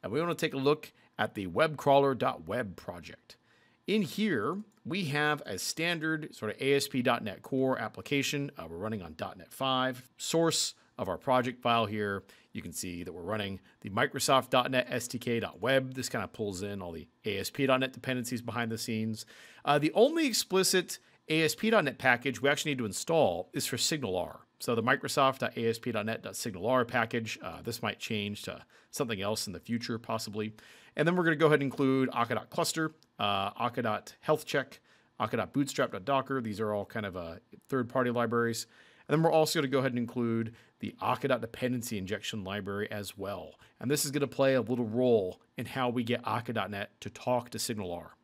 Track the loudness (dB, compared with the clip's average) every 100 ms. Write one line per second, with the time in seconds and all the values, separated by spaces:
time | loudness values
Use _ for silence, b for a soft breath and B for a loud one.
0 | -2 -2 -2 0 -2 2 2 2 -2 b
1 | b -2 -2 -2 -4 2 2 2 6 6
2 | 6 2 0 -2 -4 -4 -4 -8 -12 -12
3 | -14 -20 _ -20 b b b b 0 0
4 | 0 0 0 2 0 -4 -10 _ -6 -4
5 | -2 0 0 0 -4 -6 -4 -2 -2 0
6 | 0 -2 -4 -6 -6 -2 2 2 2 0
7 | 2 2 -2 -8 -4 0 2 0 -4 -8
8 | -2 0 0 -2 -4 -8 -12 -6 -6 -6
9 | -8 -10 -10 -10 -18 -4 0 2 0 -4
10 | -14 _ 0 4 4 2 -2 b b -6
11 | -4 -4 2 2 2 -2 2 2 2 -2
12 | -2 -4 -8 B B -10 -10 -8 -8 -8
13 | -10 -10 -4 -2 -4 -6 b b -4 0
14 | 0 0 4 4 6 2 4 0 0 -4
15 | -4 -6 -2 -2 -2 -2 2 2 2 -6
16 | -4 -4 -4 -4 -4 -4 -6 -6 -8 -10
17 | -14 _ -4 -2 -4 0 4 4 2 -4
18 | -4 -4 -2 -6 -4 -4 -4 -4 -4 -2
19 | -2 -4 -10 B B B 2 4 4 6
20 | 6 6 2 0 2 2 4 2 0 -10
21 | b b 0 2 2 2 4 4 4 2
22 | 4 4 2 2 2 2 0 -2 -2 -4
23 | 0 4 4 4 -4 -4 -4 -2 0 0
24 | 0 -2 -2 -8 -20 _ 0 2 4 2
25 | 2 2 2 2 -4 0 -2 0 -2 -2
26 | -2 -4 -8 -8 -8 -4 2 2 2 0
27 | 0 -2 -4 -8 -10 -10 -10 -4 -6 -6
28 | -6 -4 -4 -6 -10 -12 -16 b b -6
29 | -2 0 -2 -2 -4 -8 -4 -4 -4 -8
30 | -4 -4 -4 -6 -6 -8 B B B 0
31 | 2 4 2 4 6 6 2 2 2 4
32 | 2 0 0 0 -2 -2 0 0 -4 -6
33 | _ -2 0 2 0 -2 -2 0 -2 -2
34 | -6 -8 0 0 2 -2 -2 -14 b b
35 | b _ -2 0 0 0 0 0 0 -2
36 | 0 0 0 -4 -4 -2 -2 -2 -2 -6
37 | -6 -6 -8 -12 _ -20 _ -2 0 0
38 | 2 2 2 2 0 -2 -8 B B B
39 | B 4 6 6 4 2 2 2 2 0
40 | -2 -2 0 0 -2 B B _ -10 -4
41 | -2 0 0 0 -2 -4 -4 -2 -4 -6
42 | -4 -6 -4 -8 -6 -6 -4 -4 -4 -6
43 | -8 -8 -8 -8 -10 -18 b b -2 0
44 | 0 0 -2 2 4 4 2 -2 0 2
45 | 6 4 4 -8 _ -10 -6 -2 0 0
46 | 0 -2 0 -2 -2 -4 -4 -6 -8 _
47 | -14 -8 0 0 0 -8 -6 -4 -4 -6
48 | -10 -20